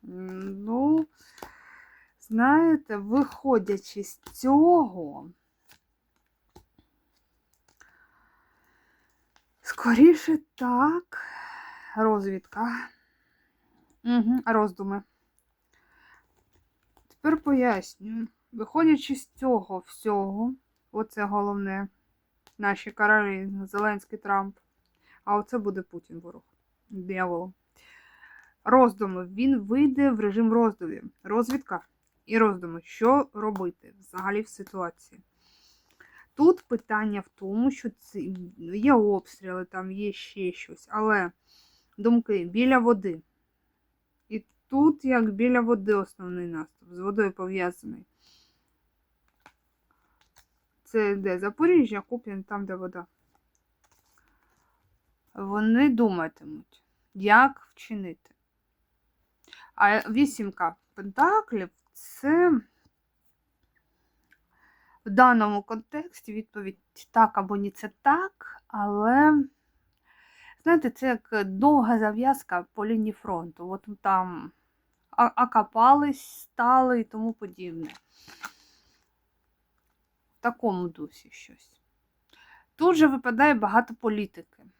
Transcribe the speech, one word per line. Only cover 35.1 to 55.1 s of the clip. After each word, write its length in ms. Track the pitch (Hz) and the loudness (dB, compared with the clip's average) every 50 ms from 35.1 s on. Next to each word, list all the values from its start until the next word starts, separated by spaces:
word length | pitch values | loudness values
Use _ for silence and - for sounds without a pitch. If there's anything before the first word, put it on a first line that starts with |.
| _ 190 _ _ _ _ _ _ _ _ _ _ _ _ _ _ _ _ - _ _ - - _ _ | _ -20 _ _ _ _ _ _ _ _ _ _ _ _ _ _ _ _ -20 _ _ -20 -20 _ _
Тут 280 | - 285 339 349 359 | 4 4 4 4 4
питання 580 | - _ 247 226 - _ 220 214 214 214 208 202 | 0 _ -6 -6 -6 _ -4 -4 -2 -4 -6 -6
в 80 | 190 _ _ | -8 _ _
тому, 360 | _ 196 190 196 220 240 277 | _ -10 -6 -4 -2 -2 -2
що 180 | 277 - - 233 | -2 -4 -10 -12
це, 300 | 226 _ _ - - 202 147 175 190 180 180 175 - _ | -12 _ _ -18 -14 -12 -10 -10 -10 -12 -14 -16 -18 _
є 360 | 165 165 180 214 214 277 285 | -16 -12 -8 -2 2 4 4
обстріли, 720 | 240 214 208 202 185 - - - _ 190 185 185 185 185 | 6 6 4 2 0 -2 -8 -20 _ -14 -12 -10 -10 -12
там 260 | 180 - 185 185 190 | -12 -12 -12 -12 -10
є 220 | 190 196 208 208 196 | -10 -8 -8 -8 -8
ще 380 | - - - - 202 190 180 | -8 -16 -18 -12 -8 -8 -8
щось, 360 | 180 - - - 170 _ - _ | -8 -8 -16 -20 -20 _ -20 _
але 400 | - 214 214 220 214 202 185 175 - _ _ _ _ _ _ _ _ _ _ _ _ - | -6 -2 0 0 0 0 0 -4 -8 _ _ _ _ _ _ _ _ _ _ _ _ -2
думки 480 | 202 233 233 240 233 - 214 190 170 | 2 2 2 2 2 0 -2 -2 -2
біля 340 | 175 175 214 247 254 269 254 | -4 -2 0 2 4 4 4
води. 420 | 233 233 233 202 185 196 165 160 _ _ _ _ _ _ _ _ _ _ _ _ _ _ _ _ _ _ _ _ _ _ | 4 2 2 2 0 -8 -8 -8 _ _ _ _ _ _ _ _ _ _ _ _ _ _ _ _ _ _ _ _ _ _
І 140 | 214 220 - _ _ _ _ _ | -12 -12 -12 _ _ _ _ _
тут 380 | - 277 294 320 302 285 - | 0 4 4 4 4 2 -2
як 260 | 262 254 240 226 214 | 0 2 2 2 0
біля 300 | 202 196 226 247 247 247 | 0 0 0 2 2 2
води 320 | 233 226 240 214 190 202 214 | 2 2 0 0 0 -2 0
основний 540 | 202 190 - _ _ 190 180 180 180 175 175 | -2 -2 -6 _ _ -12 -10 -10 -10 -10 -8
наступ, 460 | 170 156 156 _ _ _ _ 170 175 | -10 -10 -12 _ _ _ _ _ -16
з 60 | 175 | -10
водою 320 | 185 196 202 208 214 196 | -8 -6 -2 -2 -2 -2
пов'язаний. 760 | 185 - 190 185 190 190 180 175 175 - - 151 - - 185 _ _ _ _ _ _ _ _ _ _ _ _ _ _ _ _ _ _ _ _ _ _ _ _ _ _ _ _ - _ _ _ _ _ _ _ _ _ _ _ _ _ _ _ _ _ _ _ _ _ _ _ _ _ _ _ | -2 -6 -10 -8 -6 -4 -4 -4 -6 -8 -16 -16 -16 -16 -20 _ _ _ _ _ _ _ _ _ _ _ _ _ _ _ _ _ _ _ _ _ _ _ _ _ _ _ _ -20 _ _ _ _ _ _ _ _ _ _ _ _ _ _ _ _ _ _ _ _ _ _ _ _ _ _ _
Це 320 | _ - 226 214 202 202 | _ -2 0 0 0 -2
де? 240 | 202 190 196 180 180 | -2 -2 -4 -4 -4
Запоріжжя, 600 | 190 202 208 _ 311 339 359 339 262 220 214 202 | -4 -6 -2 _ 2 4 4 4 4 2 -2 -8
Куп'ян, 420 | - _ 247 240 _ 220 202 190 190 | -8 _ -12 -12 _ -12 -12 -12 -12
там, 220 | _ 214 202 202 | _ -10 -10 -8
де 100 | 196 190 | -8 -10
вода. 300 | 185 185 180 185 185 175 _ _ _ _ _ _ _ _ _ _ _ _ _ _ _ _ _ _ _ _ _ _ _ _ _ _ _ _ _ _ _ _ _ _ _ _ _ _ _ _ _ | -10 -10 -12 -12 -14 -18 _ _ _ _ _ _ _ _ _ _ _ _ _ _ _ _ _ _ _ _ _ _ _ _ _ _ _ _ _ _ _ _ _ _ _ _ _ _ _ _ _